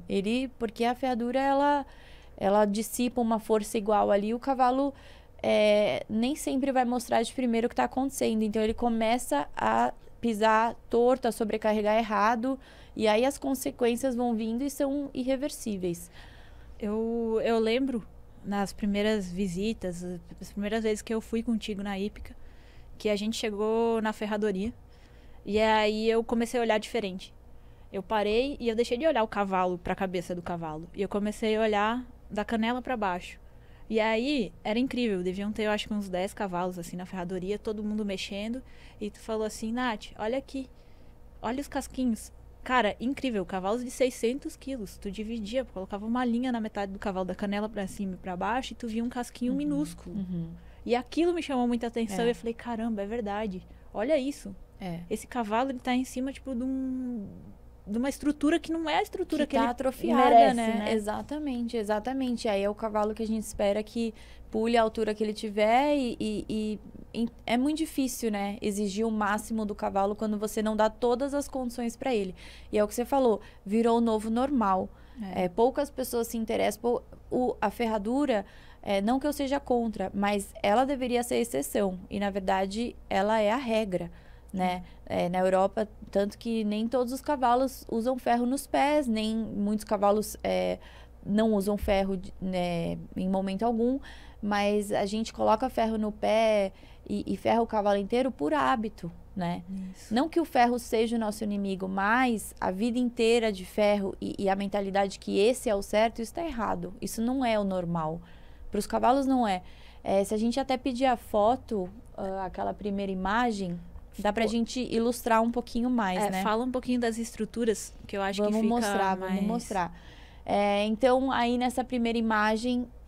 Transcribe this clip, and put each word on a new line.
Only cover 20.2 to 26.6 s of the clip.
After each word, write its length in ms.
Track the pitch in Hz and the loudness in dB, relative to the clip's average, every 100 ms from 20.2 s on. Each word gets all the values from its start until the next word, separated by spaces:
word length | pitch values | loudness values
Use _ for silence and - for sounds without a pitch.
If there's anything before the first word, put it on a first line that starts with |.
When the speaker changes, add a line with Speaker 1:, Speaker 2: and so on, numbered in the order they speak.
| - - | -12 -16
Speaker 2:
as 120 | - | -12
primeiras 300 | 202 202 220 | -6 -2 0
vezes 180 | 220 214 | 0 -2
que 120 | - | -2
eu 60 | 220 | -4
fui 220 | - 226 | -2 -2
contigo 400 | 233 220 - 196 | 0 -2 -2 -6
na 160 | 202 196 | -4 -4
hípica, 360 | 208 - - - - - - - - - | -4 -6 -14 -14 -18 -18 -20 -20 -18 -4
que 100 | 214 | 0
a 80 | 208 | 0
gente 200 | 208 226 | 0 -2
chegou 640 | 226 202 214 226 233 226 | -4 -2 0 2 2 2
na 100 | 214 | 0
ferradoria, 600 | 214 208 214 214 190 220 - - - - - - - | -2 -2 0 0 0 -2 -6 -16 -20 -20 -20 -20 -14
e 140 | - 208 | -2 2
aí 480 | 220 220 214 214 220 | 4 4 4 2 2
eu 140 | 226 | 2
comecei 340 | 233 233 233 | 2 0 0
a 40 | 247 | 2